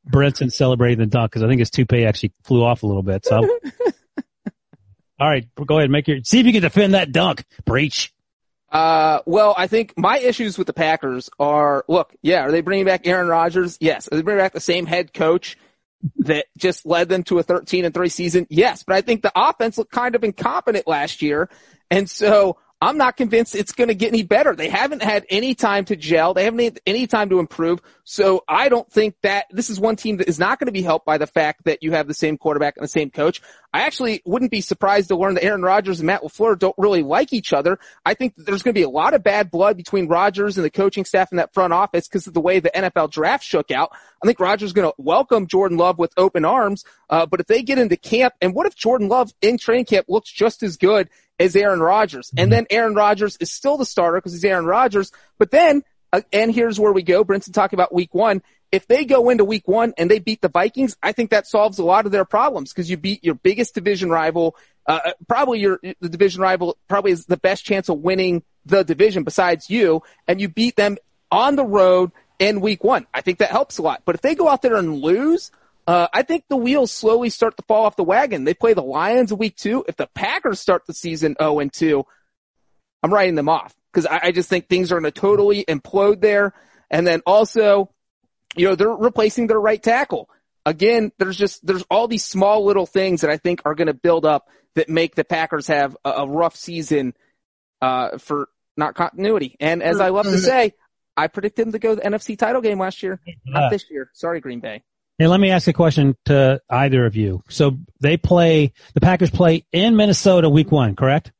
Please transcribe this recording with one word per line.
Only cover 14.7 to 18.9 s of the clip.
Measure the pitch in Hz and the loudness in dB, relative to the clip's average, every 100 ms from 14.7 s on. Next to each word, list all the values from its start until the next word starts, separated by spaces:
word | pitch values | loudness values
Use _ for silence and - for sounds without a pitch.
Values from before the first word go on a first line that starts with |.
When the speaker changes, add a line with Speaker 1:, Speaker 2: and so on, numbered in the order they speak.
| 175 170 | -2 -2
Speaker 2:
head | 175 170 | -4 -4
coach | - 160 180 - - _ _ _ _ 156 - | -2 0 0 -2 -16 _ _ _ _ -10 -4
that | 151 151 - _ | -2 -2 -4 _
just | 185 175 156 | -4 -4 -2
led | 170 175 | -2 0
them | 185 | -2
to | 175 175 | 0 -2
a | |
thirteen | 170 175 - 185 | 0 -2 -2 -4
and | 175 | -2
three | 175 175 | -2 -4
season? | - 175 175 170 | -4 -2 -2 0
Yes. | 156 233 - | 2 0 0
But | - | -2